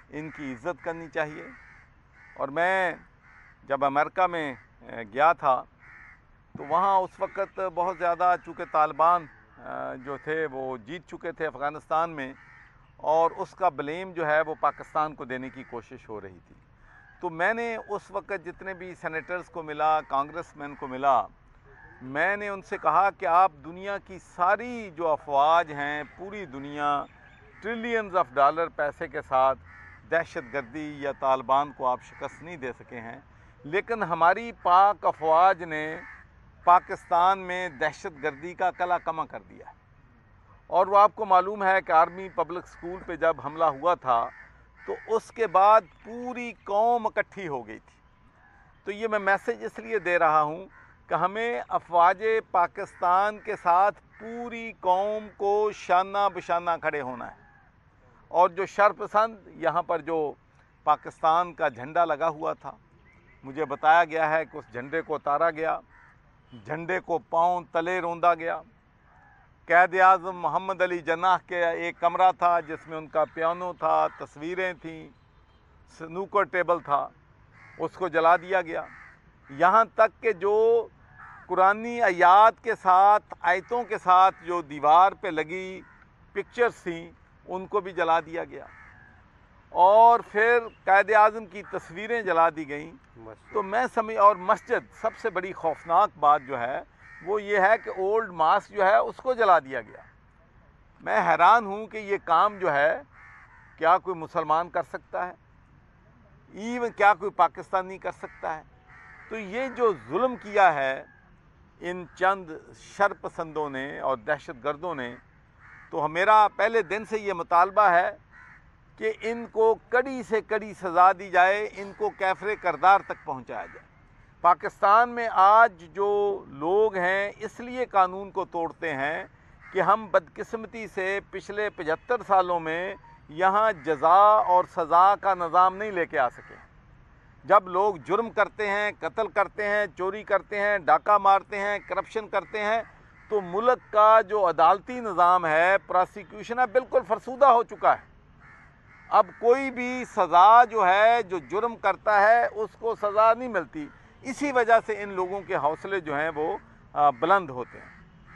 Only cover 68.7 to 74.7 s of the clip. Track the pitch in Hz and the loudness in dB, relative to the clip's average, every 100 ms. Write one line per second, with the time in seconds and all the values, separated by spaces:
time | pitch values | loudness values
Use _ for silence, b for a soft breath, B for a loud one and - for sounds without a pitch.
68.7 | _ _ _ b b b b b _ - | _ _ _ b b b b b _ 2
69.7 | 165 180 185 185 190 180 180 160 170 190 | 4 4 6 6 6 0 -6 -4 -4 -4
70.7 | 180 180 175 151 165 185 175 - 180 170 | -2 -2 -2 -4 -2 0 0 -2 -4 -2
71.7 | 170 170 170 170 180 185 - 175 170 151 | -2 -8 -4 -2 2 2 2 0 0 -4
72.7 | 156 156 160 156 160 151 160 165 175 180 | -12 -12 -14 -6 -4 -4 -2 -4 -4 -8
73.7 | 156 156 156 156 - 139 147 160 180 185 | -6 -2 0 0 -4 -16 -14 -10 -6 -6